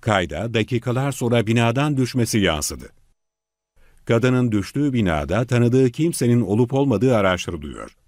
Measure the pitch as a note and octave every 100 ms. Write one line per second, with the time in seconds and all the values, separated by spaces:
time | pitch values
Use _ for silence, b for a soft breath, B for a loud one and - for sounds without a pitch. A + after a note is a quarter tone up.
0 | - G2+ F2 D2+ A2 A2+ G#2+ A#2+ B2+ A#2+
1 | C#3 C3 B2 A#2+ A2 A#2 A#2 A#2 D3+ C#3
2 | B2+ C3 A2+ A#2 F#2 D2+ D2 C#2 A#1+ _
3 | _ _ _ _ _ _ _ _ - _
4 | - A#2 B2 B2+ B2 G#2+ F#2+ C#3 D3 B2+
5 | G2 D#2 C#2+ G#2 B2 B2 A#2+ B2+ C3 A#2+
6 | D#3+ E3 B2 A#2+ G2 G#2 B2 C3+ C#3 G#2
7 | B2 A#2 G2 F2+ - E2+ D2 A#1 G#1+ _